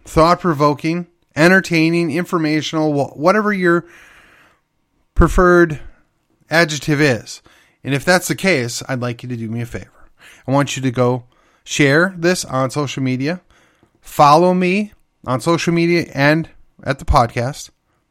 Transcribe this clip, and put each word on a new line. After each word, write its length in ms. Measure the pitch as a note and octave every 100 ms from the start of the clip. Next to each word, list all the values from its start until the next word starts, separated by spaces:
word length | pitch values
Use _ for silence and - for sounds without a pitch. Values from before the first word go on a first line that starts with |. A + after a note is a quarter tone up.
thought-provoking, 1040 | - D#3+ E3 F3 F3+ C#3+ D3 C3+ D#3+ F3 E3+ _ _
entertaining, 800 | C#3+ E3+ F#3+ F#3 E3 D#3+ E3+ E3+
informational, 800 | E3 F3 F3 D3+ D#3 - D#3+ D#3
wha-, 220 | C#3+ C3
whatever 380 | - E3+ G#3+ G#3
your 320 | G3 F3 E3+ E3+ - - - _ _ _ _ _ _ _ _ _ -
preferred 640 | E3 F#3+ F3+ F3 E3 C#3+ - - _ _ _ _ _
adjective 500 | D#3+ D#3 D3 - C#3+
is. 420 | D3 A2+ - - _ _ _ _
And 120 | B2
if 100 | C3+
that's 240 | F3+ F3+ -
the 80 | D3+
case, 440 | F#3+ D3 A#2+ - -
I'd 120 | B2+
like 240 | B2 A#2+
you 40 | B2+
to 80 | A#2+
do 120 | A2+
me 140 | A#2
a 40 | A#2
favor. 420 | F#2+ - _ - _ - - -
I 60 |
want 240 | C#3 C#3+ C3+
you 60 |
to 80 | C3
go 320 | B2+ B2 B2+ - _ _ _ -
share 480 | - C#3+ D3+ F#3+ F3+
this 280 | E3+ F3+
on 260 | - C3 C3
social 320 | D3 C#3 C#3+
media, 380 | C3 B2+ C#3+ F3+ - _ _ _ _ _
follow 540 | - - C#3+ D#3 F3+
me 380 | F3+ F3+ G3 G#3 _ _ _ -
on 140 | B2+
social 340 | E3 E3+ F3
media 360 | E3+ E3+ E3+ -
and 340 | - C#3+ D#3+ D#3 - _ _
at 140 | - C#3
the 60 |
podcast, 680 | - C#3+ A#2 B2 B2 - - _ _ _ _